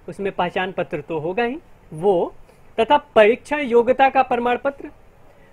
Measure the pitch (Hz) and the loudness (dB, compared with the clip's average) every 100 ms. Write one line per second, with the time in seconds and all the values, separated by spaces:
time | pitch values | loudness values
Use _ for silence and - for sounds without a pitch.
0 | - 175 196 190 180 196 190 180 170 160 | -16 -8 -6 -4 -4 -4 -6 -6 -6 -8
1 | - 165 160 190 240 311 - - - 156 | -8 -8 -6 -4 -4 -6 -14 -20 -18 -4
2 | 196 185 285 - - _ - - 220 294 | 0 0 -2 -8 -20 _ -8 -4 2 0
3 | - 226 214 240 - 294 269 233 233 254 | 2 4 4 4 -4 -6 0 2 2 2
4 | 269 262 262 240 240 240 277 277 302 - | 2 2 0 0 -2 -2 -4 -8 -12 -20
5 | - - - _ - | -20 -20 -20 _ -20